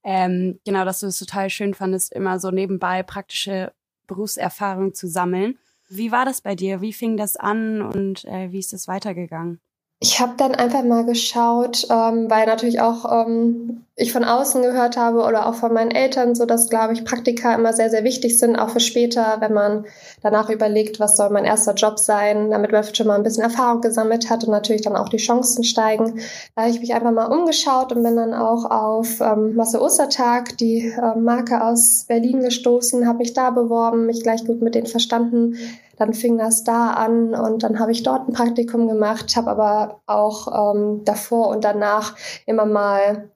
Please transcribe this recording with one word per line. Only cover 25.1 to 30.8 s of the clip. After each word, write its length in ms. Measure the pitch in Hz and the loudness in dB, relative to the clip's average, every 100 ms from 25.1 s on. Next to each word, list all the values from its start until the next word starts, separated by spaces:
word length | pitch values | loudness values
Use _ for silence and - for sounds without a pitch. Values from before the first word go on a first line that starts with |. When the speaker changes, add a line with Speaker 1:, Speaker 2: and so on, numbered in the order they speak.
| 220 | -2
Speaker 2:
Chancen 480 | - 240 254 240 | 0 2 2 0
steigen. 560 | 233 - 220 214 226 226 - - - | 0 2 2 2 0 -4 -12 -14 -12
Da 80 | - | -2
hab 80 | 233 | -2
ich 80 | 233 | -2
mich 160 | 233 | -2
einfach 160 | 233 233 | 0 2
mal 160 | 226 233 | 0 2
umgeschaut 640 | 302 339 294 294 262 262 | 2 2 0 2 2 2
und 140 | 240 | 0
bin 100 | 233 | 2
dann 200 | 233 226 | 2 0
auch 360 | 233 226 233 233 | 0 0 0 0
auf, 500 | 226 214 220 233 226 | 0 0 0 -2 0
ähm, 360 | 226 214 214 226 | 2 2 2 2
Marcel 240 | 226 226 | 0 2
Ostertag, 760 | 330 - 285 - 240 240 240 - | 2 2 0 0 2 0 -2 -2
die, 360 | 233 226 | 0 0